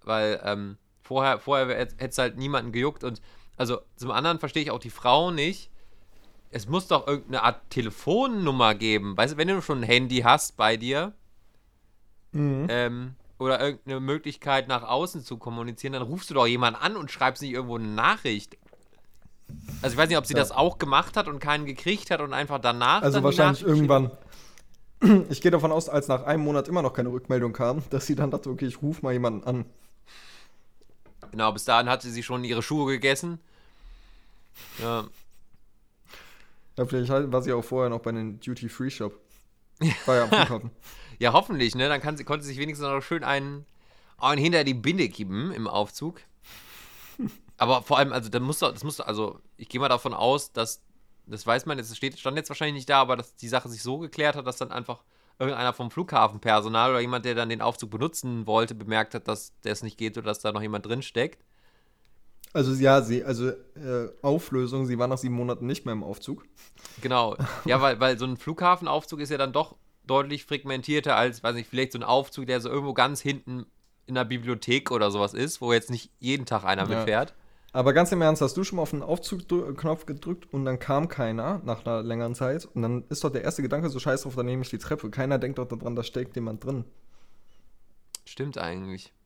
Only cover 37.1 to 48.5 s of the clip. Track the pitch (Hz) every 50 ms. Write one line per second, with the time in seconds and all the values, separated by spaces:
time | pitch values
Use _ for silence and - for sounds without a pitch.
37.1 | 135 135 147 135 123 131 131 139 123 120 113 - 131 127 127 120 117 113 - 117
38.1 | 113 113 110 110 101 117 - 127 123 - - 113 - - 131 135 - - 110 104
39.1 | - - _ _ - - _ _ _ _ _ _ _ - 156 165 120 - - -
40.1 | 127 123 120 110 214 214 170 - 120 107 117 117 - - - - - - - -
41.1 | - - 117 120 113 180 - - 175 139 123 113 107 127 131 143 147 139 - 151
42.1 | 151 143 131 - 147 151 143 143 135 131 143 156 151 143 147 139 139 139 139 -
43.1 | 127 123 127 131 139 139 139 139 143 143 147 - - _ _ _ - - - -
44.1 | - - 123 131 147 143 143 170 175 160 147 139 127 120 104 143 175 190 156 104
45.1 | - - 104 92 95 104 135 190 180 110 110 101 - 98 104 101 - - 151 165
46.1 | 175 - - _ _ _ - - - - - - - - - - - - - -
47.1 | - - 240 - - - - - - - 117 117 127 123 - - 143 131 143 139
48.1 | 117 127 110 110 107 120 123 135